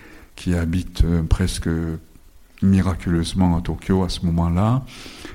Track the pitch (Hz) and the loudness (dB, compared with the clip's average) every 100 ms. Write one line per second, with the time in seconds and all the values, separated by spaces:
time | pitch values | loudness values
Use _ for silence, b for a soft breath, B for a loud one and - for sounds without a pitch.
0 | B B B - - 87 82 90 87 - | B B B -10 -2 0 0 -2 -2 0
1 | 85 85 80 - 90 - - 82 82 80 | 2 2 2 0 0 -2 -2 -2 -2 -6
2 | - - - - - - 98 95 92 87 | -12 -20 -20 -20 -20 -2 4 4 4 0
3 | - 85 85 92 90 82 87 82 - 95 | 0 0 0 2 2 2 -2 -6 0 0
4 | 90 - 90 82 85 85 107 127 135 B | 0 -2 -2 0 2 2 2 0 -2 B
5 | B B B | B B B